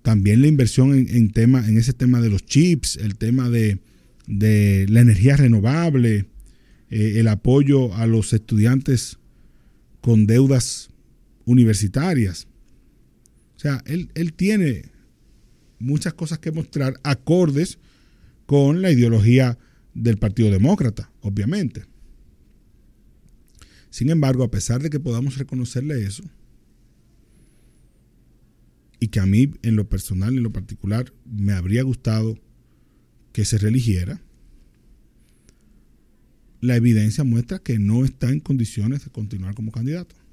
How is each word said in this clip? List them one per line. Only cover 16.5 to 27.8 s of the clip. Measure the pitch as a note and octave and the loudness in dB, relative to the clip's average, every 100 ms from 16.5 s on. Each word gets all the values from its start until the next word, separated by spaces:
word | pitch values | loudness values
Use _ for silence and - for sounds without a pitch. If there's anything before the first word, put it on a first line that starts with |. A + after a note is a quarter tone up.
mostrar | D#3+ D#3 D3 C3+ C3 | -8 -8 -6 -6 -6
acordes | D3+ C3+ - F3 E3+ C#3 F3+ - _ _ _ _ - _ | -6 -4 0 2 2 0 -4 -8 _ _ _ _ -20 _
con | - C#3+ C#3 E3 | 0 2 4 2
la | F#3 | 2
ideología | C3 A#2+ A2+ G#2+ B2 B2+ A#2+ _ _ _ | 4 4 4 4 4 2 -4 _ _ _
del | - A#2 G#2 | -4 -2 0
Partido | G#2+ G2 A2 | -2 0 2
Demócrata, | F#2+ B2+ G3+ C3 - - _ | 2 2 2 -2 -6 -18 _
obviamente. | G#2 G2 G2 G3+ D#3 - - _ - - _ _ _ _ _ _ _ _ _ _ _ _ _ _ - _ _ | -8 -4 -4 -4 -6 -8 -20 _ -20 -20 _ _ _ _ _ _ _ _ _ _ _ _ _ _ -20 _ _
Sin | - B2+ | -6 -2
embargo, | E3 C3+ B2+ | 0 0 0
a | C#3 | -2
pesar | G2+ - A#2+ | -4 -4 -4
de | D#3 | -4
que | D3 | -6
podamos | C#3+ A#2 C#3 C3 | -6 -6 -6 -8
reconocerle | B2+ B2+ B2 B2 C#3+ C3+ | -10 -8 -8 -8 -8 -8
eso, | G2+ G2+ - _ _ _ _ _ _ _ _ _ _ _ _ _ _ _ | -8 -10 -20 _ _ _ _ _ _ _ _ _ _ _ _ _ _ _